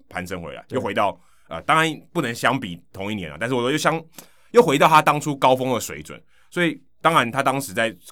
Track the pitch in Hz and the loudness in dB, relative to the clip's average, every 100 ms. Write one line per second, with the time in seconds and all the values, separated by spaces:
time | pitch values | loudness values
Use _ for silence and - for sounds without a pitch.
0 | _ 90 90 92 80 60 - 127 117 107 | _ -12 -10 -10 -10 -14 -8 -6 -4 -2
1 | 101 87 _ _ _ 82 - 156 160 151 | -2 -4 _ _ _ -10 0 2 2 -4
2 | - 170 123 117 123 127 104 85 - 95 | -6 -6 -4 -2 0 0 -4 -10 -16 -12
3 | 98 107 80 73 117 127 120 151 147 160 | -8 -6 -8 -8 -4 -2 0 0 -2 -2
4 | - - - _ _ 226 165 139 160 160 | -8 -20 -20 _ _ 4 6 4 6 6
5 | 156 147 151 135 139 131 131 117 - 73 | 6 2 -2 0 2 2 2 -2 -4 -12
6 | 76 64 _ _ _ 175 170 151 - _ | -16 -18 _ _ _ -4 -2 -4 -14 _
7 | 160 160 117 120 131 135 135 98 113 92 | 0 2 2 0 -2 -2 -4 -4 -4 -4
8 | - | -14